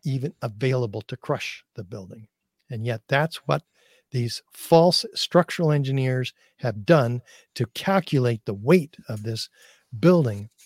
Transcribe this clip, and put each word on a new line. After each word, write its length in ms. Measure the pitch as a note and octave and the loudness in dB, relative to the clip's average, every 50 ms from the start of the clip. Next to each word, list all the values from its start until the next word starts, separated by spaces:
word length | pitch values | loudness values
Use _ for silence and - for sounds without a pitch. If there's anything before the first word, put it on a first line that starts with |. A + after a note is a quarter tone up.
| - | -6
even 280 | C#3+ C3 C3 B2+ D#3+ - _ | -4 -4 -4 -4 -8 -8 _
available 600 | C3+ A#2 G2+ G#2 C3+ C3 C3 B2+ A#2+ G#2 G2+ A2 | -10 -10 -6 -2 0 0 0 0 -2 -4 -6 -10
to 140 | - - - | -10 -10 -14
crush 460 | - - - C#3+ - - - - - _ _ _ | -10 -4 -4 -4 -4 -4 -10 -12 -14 _ _ _
the 100 | - F#2+ | -18 -14
building. 420 | F2 B2 G#2 F#2+ F#2 - A2+ G#2+ - _ _ _ _ _ _ _ _ | -14 -14 -14 -14 -16 -18 -20 -20 -20 _ _ _ _ _ _ _ _
And 160 | B2+ G#2+ A2+ | -10 -6 -6
yet 160 | A#2+ A2+ A2 - - | -6 -6 -6 -4 -2
that's 280 | C3+ C#3 D#3 E3 - - - | 0 0 0 -2 -4 -8 -4
what 160 | - C#3 - - _ _ _ _ _ _ _ _ _ | -2 -2 -2 -4 _ _ _ _ _ _ _ _ _
these 280 | - B2+ A#2+ A2 - - - _ | -4 -4 -4 -4 -6 -10 -14 _
false 520 | - - - - E3+ E3 E3 F3+ E3 - - - - | -20 -20 2 4 6 6 6 6 4 0 -4 -6 -8
structural 580 | - - - - F3 E3 - - - E3+ D3+ | -8 -6 2 2 2 2 2 -2 -2 0 2
engineers 600 | D3+ D3 C3+ C3+ C3+ C3+ C3 C3 B2+ B2+ B2+ - - _ _ _ _ _ | 2 2 0 0 0 0 0 0 0 -2 -4 -6 -10 _ _ _ _ _
have 280 | - B2 G2 G#2+ G2+ | -6 -6 -6 -4 2
done 340 | - E3+ D3+ B2 A#2 B2 A#2+ - _ - - _ _ _ | 4 4 6 4 2 -2 -4 -8 _ -20 -20 _ _ _
to 100 | - A#2+ - _ | -6 -6 -6 _
calculate 680 | - - G3 G3 G3 - - D#3 C3+ B2 A#2+ A#2 G#2+ - | -6 -2 0 0 0 0 0 0 0 2 0 -2 -2 -6
the 80 | - G2+ | -8 -10
weight 420 | G2 G#2 C3+ F3 F#3 - - - - - - | -4 2 4 4 4 4 -2 -10 -18 -12 -10
of 160 | A2 G#2 G#2 | -10 -8 -6
this 260 | A2+ A2+ A2 - - _ _ - - _ _ _ _ A#2+ G#2+ | -8 -6 -8 -8 -12 _ _ -20 -20 _ _ _ _ -6 2
building, 480 | - E3+ F3+ E3+ C#3+ A2+ G2+ G2+ G#2 - _ _ - | 4 6 6 6 4 2 -2 -6 -10 -14 _ _ -20